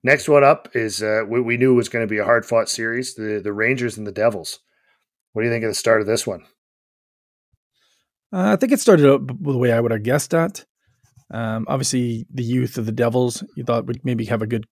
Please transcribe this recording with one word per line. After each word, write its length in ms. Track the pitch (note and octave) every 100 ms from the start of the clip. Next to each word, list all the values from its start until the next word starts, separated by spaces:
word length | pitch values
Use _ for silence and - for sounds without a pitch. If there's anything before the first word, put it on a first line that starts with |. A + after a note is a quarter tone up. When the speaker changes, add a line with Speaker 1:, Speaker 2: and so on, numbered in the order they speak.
Speaker 1:
Next 280 | C3+ D3 -
one 120 | C#3+
up 280 | C#3 D#3 -
is, 300 | B2 A2+ G2+
uh, 220 | G#2+ G#2+ G#2
what 160 | A#2+
we 140 | A#2 A#2+
knew 160 | C3
was 160 | B2 A#2+
gonna 160 | A#2+ A2
be 100 | G#2+
a 80 |
hard-fought 460 | G2+ A#2 - A#2 A2
series, 460 | - A2+ A#2 B2+ -
the, 220 | G#2+ G#2+
the 80 | G2+
Rangers 460 | G2+ A2+ C3 B2 G#2+
and 80 | G#2
the 60 |
Devils. 480 | G2 A2+ G#2 D#2+ - _ _ _ _ _ _ _
What 80 | A2
do 40 | A#2
you 60 |
think 100 | A#2
of 80 | A2+
the 40 |
start 260 | G2 A2+ A2
of 60 | G2+
this 200 | A2+ -
one? 200 | F2+ _ _ _ _ _ _ _ _ _ _ _ _ _ _ _ _ _ _ _
Speaker 2:
Uh, 200 | F#3+ G3
I 40 | G3+
think 160 | B3+
it 80 | C4
started 260 | - F3 C#3+
out 200 | C#3 C3
b-, 80 | B2
the 200 | D3 B2+
way 140 | B2
I 60 | A#2
would 120 | A#2
have 120 | A2+
guessed 300 | G#2+ D3 -
at. 320 | E3 E3 - - _ _ _ _ _ _
Um, 360 | A2+ A2+ A2 G#2+
obviously, 560 | C3 C3 C3 A#2+ A2+ -
the 100 | B2+
youth 360 | A#2 B2+ A#2+ -
of 80 | A2
the 60 |
Devils, 520 | A2+ A#2 B2 B2 - - -
you 40 |
thought 220 | B2 A#2 A2+
would 140 | A2+
maybe 220 | C3+ A#2+
have 160 | G#2+ A2+
a 60 | A2
good 180 | A#2 -